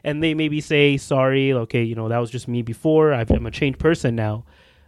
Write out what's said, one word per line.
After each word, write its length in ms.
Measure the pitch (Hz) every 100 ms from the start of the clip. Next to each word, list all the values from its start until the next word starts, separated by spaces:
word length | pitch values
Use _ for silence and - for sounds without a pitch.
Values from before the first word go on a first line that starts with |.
And 200 | 147 151
they 100 | 160 156
maybe 260 | 156 151
say, 340 | - 147 143 139
"Sorry, 560 | - 135 131 135 135
okay, 320 | 127 113 123
you 120 | 117 113
know, 120 | 110
that 120 | 120
was 100 | 117
just 180 | 123 -
me 140 | 120
before. 520 | 113 113 156 156 156
I've, 160 | 131 110
I'm 140 | 110 117
a 40 |
changed 280 | - 143 131
person 360 | 156 165 131 113
now." 300 | 107 107 - _ _ _